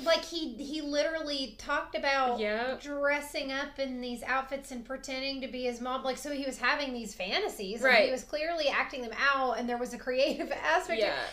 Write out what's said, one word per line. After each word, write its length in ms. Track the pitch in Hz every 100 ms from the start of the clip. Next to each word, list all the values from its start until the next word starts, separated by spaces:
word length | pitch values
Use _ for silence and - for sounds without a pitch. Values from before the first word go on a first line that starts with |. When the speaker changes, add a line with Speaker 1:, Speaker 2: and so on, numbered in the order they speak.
Speaker 1:
like, 200 | 247 220
he, 300 | - 339 302
he 280 | 220 285 311
literally 720 | 294 294 320 320 294 285 262 -
talked 380 | - 294 302 320
about 440 | 294 269 262 240
Speaker 2:
Yep. 420 | 208 214 247 262
Speaker 1:
dressing 680 | 294 285 285 285 285 311 269
up 280 | 269 277 277
in 200 | 269 254
these 220 | 247 240
outfits 480 | 190 262 - 269 -
and 160 | 247 233
pretending 560 | 262 269 262 269 269
to 60 | 254
be 160 | 254
his 180 | 247 233
mom. 220 | 254 254
Like, 140 | 262 247
so 140 | 294
he 140 | 285 277
was 140 | 220
having 340 | 247 294 277
these 220 | 247 220 -
fantasies, 640 | 185 294 403 - 190 226
and 80 | 262
Speaker 2:
Right. 200 | 240 196
Speaker 1:
he 60 |
was 120 | 254
clearly 440 | - 302 311 339 285
acting 340 | 202 254 277
them 120 | 240 214
out, 340 | 269 277 262 233
and 100 | 240
there 100 | 240
was 120 | 247 240
a 20 |
creative 540 | - 254 285 - 339
<laughs> 120 | 277
aspect 360 | - 330 359 330
to 80 | 202
it. 20 |
Speaker 2:
Yeah. 60 | 139 110